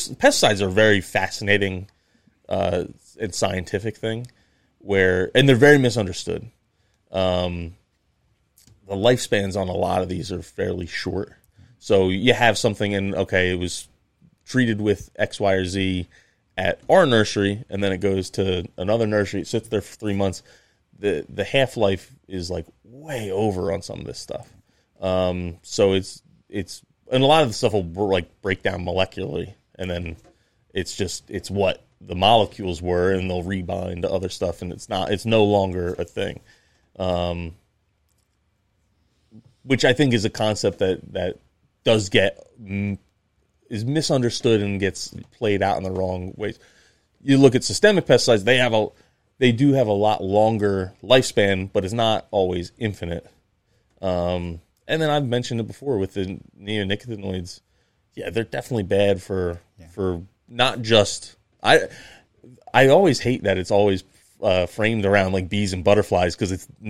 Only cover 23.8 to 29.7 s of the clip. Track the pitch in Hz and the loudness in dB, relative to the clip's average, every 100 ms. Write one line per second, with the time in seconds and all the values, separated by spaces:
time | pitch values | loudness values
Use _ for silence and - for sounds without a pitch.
23.8 | - - - - - - - _ _ _ | -8 -12 -12 -14 -12 -14 -14 _ _ _
24.8 | _ - 95 92 92 90 87 85 - - | _ -8 -2 0 0 -2 -8 -12 -6 0
25.8 | 98 95 95 - _ _ _ 104 92 - | 2 2 -2 -14 _ _ _ -10 -10 -14
26.8 | _ _ - 131 135 160 139 107 117 104 | _ _ -2 2 4 4 2 0 0 0
27.8 | 85 87 104 92 87 _ 98 98 98 92 | -4 -4 0 0 -2 _ -4 -2 -4 -4
28.8 | 90 90 95 - 95 85 87 - _ | -4 -2 -2 -4 -8 -8 -10 -14 _